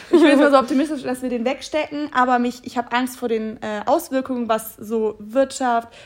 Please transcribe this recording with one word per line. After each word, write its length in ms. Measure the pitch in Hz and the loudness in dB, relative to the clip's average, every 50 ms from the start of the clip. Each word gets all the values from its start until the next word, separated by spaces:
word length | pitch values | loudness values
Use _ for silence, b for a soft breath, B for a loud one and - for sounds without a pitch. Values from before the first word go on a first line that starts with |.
| - - | -2 4
Ich 80 | - 311 | 4 6
bin 100 | 339 285 | 8 8
jetzt 100 | 277 269 | 6 6
mal 120 | 302 285 | 6 6
so 80 | 277 262 | 6 6
optimistisch, 420 | 240 254 285 262 320 294 311 254 | 4 4 2 0 0 0 -4 -6
dass 220 | 269 254 247 254 262 | -6 -6 -6 -6 -4
wir 60 | 247 | -4
den 140 | 247 233 226 | -4 -2 -2
wegstecken, 680 | 254 285 - - - 320 302 294 - 294 294 302 285 - | -2 -4 -6 -6 -6 -4 -4 -4 -4 -6 -8 -8 -2 0
aber 240 | 254 254 254 254 | 0 2 2 2
mich, 220 | 240 240 247 247 - - | 0 0 -2 -6 -8 -12
ich 120 | - - | -10 -6
hab 160 | 254 240 - 240 | -6 -6 -4 -2
Angst 240 | 247 254 254 - | -4 -4 -4 -6
vor 100 | - 247 226 | -6 -6 -4
den, 280 | 226 220 220 220 220 - - | -4 -4 -4 -6 -10 -10 -8
äh, 180 | 214 214 208 208 | -8 -8 -4 -2
Auswirkungen, 600 | 233 277 339 - - 269 262 262 262 254 240 240 | 0 0 0 0 -2 -4 -4 -2 -4 -4 -4 -2
was 280 | 220 220 220 220 - - | -2 -2 -2 -4 -8 -16
so 400 | - 226 202 233 220 220 214 214 | -14 -8 -4 -2 -2 -2 -2 -4
Wirtschaft, 720 | - 208 214 220 269 269 269 - - 262 247 233 233 233 - B B B | -6 -10 -4 0 0 0 0 -2 -4 -2 0 0 -2 -4 -6 B B B